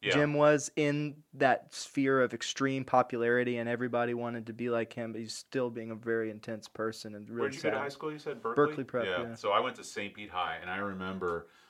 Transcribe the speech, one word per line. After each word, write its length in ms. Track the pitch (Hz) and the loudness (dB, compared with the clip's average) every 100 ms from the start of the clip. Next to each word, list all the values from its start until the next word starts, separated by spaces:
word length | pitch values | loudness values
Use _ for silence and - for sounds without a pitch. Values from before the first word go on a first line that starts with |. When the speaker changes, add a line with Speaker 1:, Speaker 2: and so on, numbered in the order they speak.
Speaker 1:
Yeah. 120 | 104 | 2
Speaker 2:
Jim 200 | 139 147 147 | 4 4 6
was 360 | 147 147 135 - | 6 6 2 0
in 460 | 147 147 151 143 _ | 2 2 -2 -8 _
that 400 | 131 135 - - | 2 4 4 -2
sphere 480 | - - - 135 135 | -14 -6 0 4 4
of 120 | 120 | 4
extreme 520 | 117 - - 135 135 127 | 0 -6 0 0 0 4
popularity, 720 | 127 123 120 117 123 123 120 | 4 4 2 4 4 2 0
and 100 | 117 | 0
everybody 460 | 120 123 120 120 | 0 0 0 0
wanted 320 | 120 120 117 113 | -2 -4 -6 -8
to 60 | |
be 160 | 110 120 | -6 -2
like 240 | 117 113 | 0 -2
him, 180 | - 113 | -6 -8
but 80 | 110 | -8
he's 140 | 113 | -10
still 360 | - - 135 123 | -12 -6 -2 -2
being 220 | 117 113 | -4 -10
a 40 | 110 | -8
very 340 | 113 113 110 | -2 0 -2
intense 380 | 107 117 110 - | -6 -10 -10 -10
person 460 | - 110 110 110 104 | -4 -4 -4 -12 -14
and 120 | 104 | -10
really 120 | 117 | -4
Speaker 1:
Where'd 140 | 135 135 | -4 -2
you 60 | |
go 80 | 151 | -2
to 40 | - | -2
Speaker 2:
sad. 60 | |
Speaker 1:
high 60 | 143 | -4
school, 220 | - 156 | -6 -10
you 80 | 151 | -8
said? 220 | 151 123 | -8 -6
Berkeley? 240 | 113 127 147 | -2 2 2
Speaker 2:
Berkeley 160 | 151 127 | 0 -4
Prep, 200 | 123 104 | -4 -2
Speaker 1:
Yeah. 160 | 90 | -2
Speaker 2:
yeah. 120 | 85 113 | -4 -4
Speaker 1:
So 160 | 107 | 2
I 80 | 104 | 2
went 160 | 123 113 | 2 -4
to 60 | |
Saint 300 | 92 110 101 | -10 -8 -8
Pete 160 | 95 104 | -10 -8
High, 280 | 87 85 80 | -4 -4 -4
and 80 | 90 | -6
I 80 | 95 | -4
remember, 720 | 101 95 92 95 90 85 - _ | -4 -4 -6 -4 -2 -4 -6 _